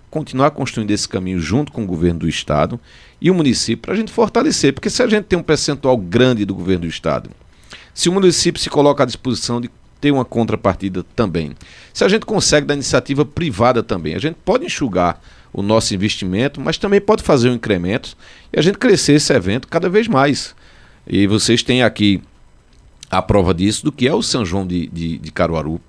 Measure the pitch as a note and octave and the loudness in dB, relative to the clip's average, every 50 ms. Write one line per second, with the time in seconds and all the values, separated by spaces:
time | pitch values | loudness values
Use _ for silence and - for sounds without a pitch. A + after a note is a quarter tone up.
0 | _ _ - D#3 C#3+ - - C3 C#3 D3 D3 - C#3 - - A#2+ G#2+ G#2 G#2 G2+ | _ _ -8 -8 -8 -6 -2 0 0 0 0 -2 -6 -6 -4 -4 -2 -2 -2 -2
1 | - - - F#2+ F#2 F#2 F#2 F2+ D#2+ D2+ F#2+ C3+ D3+ D3 - - G#2+ F#2 F2+ D#2+ | -2 -4 -6 -6 -4 -4 -4 -4 -2 0 0 -2 -2 -2 -6 -8 -6 -4 -2 0
2 | F2 F2 E2+ D#2+ E2 D#2+ D2+ - - - D2 D2 D#2+ F2+ - A#2+ - - - - | 0 0 0 0 -2 -2 -2 -2 -2 -2 0 0 0 0 -2 -6 -12 -16 -20 -20
3 | - - - - - E3 F#3+ F3 D#3 C3+ A2+ - - - A2+ - - - F#3 G#3+ | -20 -20 -10 -2 0 2 2 2 2 2 2 0 0 -4 -4 -4 -4 -4 -4 -4
4 | A3 - - - A3+ G3+ - B3 C4+ D#4 - - C#3+ C3+ C3+ - - - - - | -4 -4 -2 0 0 0 2 0 0 0 0 2 2 0 0 0 -4 -4 -2 0
5 | B3 A#3+ G#3+ G#3 - - F3+ E3+ D#3 - D3+ C3+ - - C#3+ C3 - C3+ B2+ A2+ | 0 2 2 0 0 0 -2 -2 0 0 0 0 0 -2 -4 -2 0 2 2 0
6 | F#2 F2 F2 A#2 B2+ B2+ B2 G#2+ G2+ F#2+ G2 F#2+ F2 F#2 F#2+ F2 E2+ E2 D#2 - | 0 0 2 4 4 4 4 2 0 -2 -4 -4 -2 0 0 0 -2 -4 -6 -6
7 | - E2 C#2 A#1+ - - - - - - _ _ - - - - - - - - | -4 -2 -2 -4 -4 -8 -16 -20 -20 -20 _ _ -20 -20 -20 -20 -20 -16 -8 -4
8 | - F3 F3+ G3 F#3+ F3+ E3 - - E3 - - - - - D3 C#3+ C#3+ C#3 C#3+ | -2 0 2 4 4 4 4 4 2 -2 -2 -2 -4 -2 2 4 4 4 4 2
9 | C3+ B2+ - - - C3 A#2 - - - A#2+ A#2+ A#2+ A2+ - _ _ _ _ _ | 0 -2 -2 -4 -4 -4 -4 -4 -4 -4 -4 -6 -6 -8 -12 _ _ _ _ _
10 | - D3 C#3+ C3+ B2 - - A#2 A2+ G#2+ A2 G2+ - G2+ F2+ - G2 G2 F#2 F#2 | 0 0 2 2 0 -2 -2 -2 -2 0 -2 -2 0 0 0 0 -2 -6 -6 -6
11 | E2+ - - - A#2 F#2+ D#2+ E2+ D#2+ C#2+ - - - - - - - - - - | -10 -6 -4 -2 -2 -2 -2 -4 -4 -6 -8 -14 -20 -20 -20 -20 -20 -10 -4 0
12 | - F#3+ G3 A3 - - A3 F#3+ - - D#3 D3+ C#3+ C#3 C#3+ C#3+ B2+ - D3 B2+ | 2 2 2 0 0 -2 -2 -2 2 2 2 2 2 2 -2 -4 -2 0 0 0
13 | - - C#3 C3+ D3 - - - F3 D#3+ G#2 F2+ A#2+ B2 B2+ A#2 G2+ - A2 F2+ | 0 0 0 0 -2 -2 -2 -4 -4 -4 0 2 2 2 2 2 0 -2 -4 -4
14 | D#2 D#2+ E2 F#2+ A#2 D#3 E3+ - - - G#3+ C4 F4 F4+ - - - B3+ F2+ F2+ | -4 -4 -4 -4 -4 -6 -6 -4 -2 0 0 0 -2 -4 -6 -4 -4 -2 0 0
15 | F2+ - - - - - - - - - - - G2 G2+ A2 A2+ - - G#2 F#2 | 0 0 0 -4 -8 -20 -20 -20 -20 -14 -10 -6 -2 2 2 2 2 0 -2 -2
16 | G2 G#2+ - - G2+ F#2 F#2 G#2 B2+ C#3+ C#3+ C#3+ C3 - E3 - - G3 G3+ G3+ | -2 -2 -2 -4 -4 -4 -2 0 -2 -2 -4 -4 -4 -4 -4 -2 0 2 2 2
17 | G3+ - G#3+ A3 - - G3+ F#3 A#2 B2 B2 A#2 - G#2+ G2+ F2+ F2 F2+ G#2 - | 2 2 0 0 2 2 2 4 4 2 0 0 -2 -2 -2 0 0 -2 -2 -4
18 | - - - - - - - - - - - D#3 D3+ F#3 G3+ - - B3+ G3 - | -4 -8 -18 -20 -20 -20 -20 -20 -14 -4 0 0 2 2 2 2 2 2 2 4
19 | - - C#3+ D3+ - - D3 A#2+ F2 F#2 G2+ C3+ - - - E3+ F3 F#3 F3 G#3+ | 4 4 4 4 4 2 2 2 0 0 -2 -4 -4 -4 -2 -2 0 0 2 2
20 | A#3 A3 G3 C3 C#3 D3 B2+ - - - - - - - - - - - - _ | 2 2 2 2 2 2 0 -2 -6 -10 -16 -20 -20 -20 -20 -20 -20 -20 -20 _
21 | _ - - G2 G2+ F#2+ G#2+ G#2 - - A2+ A#2+ - - B2 B2+ B2 G#2+ - - | _ -2 0 2 2 2 2 2 2 2 2 2 2 0 2 2 2 2 2 2
22 | G#2 G2+ G2 E2+ - - - - - - _ _ _ _ _ _ - - - _ | 2 2 2 2 -2 -8 -20 -20 -20 -20 _ _ _ _ _ _ -20 -20 -20 _
23 | - - - F#2 F2+ - G2+ G2+ F2+ F2+ F#2 E2 F#2+ G#2 G#2+ - - D3+ C#3+ - | -10 -4 -2 -2 0 2 2 4 4 2 2 2 2 0 0 -2 -2 -4 -2 0
24 | B2 B2 E3 - - - - C3+ G#2+ E2 F2 G2 F#2+ F2+ F2+ F2 D#2+ - - E2 | 0 0 2 0 -2 -2 -2 -2 -2 -2 -4 -4 -4 -2 -4 -4 -4 -6 -6 -8
25 | E2 E2 D#2+ - D2 D2+ - - F2 E2 E2 D#2+ D2 D#2 D#2+ E2+ - | -6 -6 -6 -8 -10 -8 -2 -2 0 0 0 -2 -4 -4 -6 -8 -10